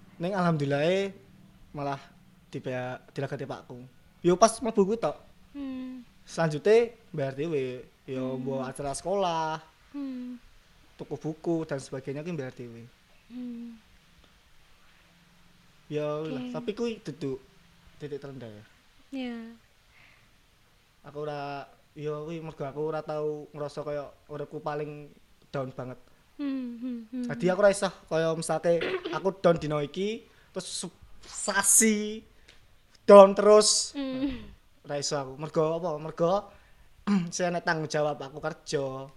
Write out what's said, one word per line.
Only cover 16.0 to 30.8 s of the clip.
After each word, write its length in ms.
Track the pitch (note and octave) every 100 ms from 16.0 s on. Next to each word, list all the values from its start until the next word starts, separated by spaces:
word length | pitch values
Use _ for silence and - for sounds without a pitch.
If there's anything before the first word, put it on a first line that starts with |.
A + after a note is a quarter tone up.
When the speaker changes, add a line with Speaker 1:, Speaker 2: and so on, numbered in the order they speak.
| D3+ D3+
Speaker 1:
wis 120 | D#3+
lah, 100 | B3+
Speaker 2:
Oke. 120 | B3
Speaker 1:
tapi 160 | B3 A#3+
kuwi 200 | G#3 A#3+ A3
dudu 360 | - C3+ C#3+ C3 - - - - - -
titik 220 | D3 C#3
terendah 300 | C#3 C3 A#2+
ya. 160 | G#2 G#2+ - _ - -
Speaker 2:
Iya. 280 | C4+ B3+ A#3 A3+ A#3 _ _ _ - - - - - _ _ _ _ _ _
Speaker 1:
Aku 240 | D3 C#3+ D3+
ora, 400 | D3 C#3+ C#3+ C3+ - _
ya 220 | - D3 D3+
kuwi 220 | D3+ E3
mergo 240 | D#3+ D#3
aku 180 | C#3+ C#3+ D#3
ora 160 | D#3
tau 480 | D#3 D3+ D3+ D3+ D3
ngerasa 320 | D3+ C#3+ -
kaya 220 | D3 D3 C3+ - -
uripku 340 | D3 D3 D3+
paling 500 | D#3 D3 D3+ D3 D3 - - _ _
down 200 | C#3+ C3
banget. 280 | B2+ B2+ B2+ - - _
Speaker 2:
Hmm, 460 | - C#4+ C4+ B3 A#3
hmm, 180 | B3+ A#3+ A3
hmm. 160 | B3+ B3
Speaker 1:
Jadi 160 | A#3+ F3+
aku 140 | F#3
ora 100 | G3+
iso 200 | F#3+ F#3+ - -
kaya 260 | D#3+ E3
misalke 460 | D#3+ E3 D#3+ F3 E3+
<coughs> 340 | - F#4 -
aku 160 | E3 F#3 F#3
down 220 | F3 E3+
dino 180 | D3+ D3+
iki, 440 | D3 - G3 A3+ - - -
terus 160 | - - -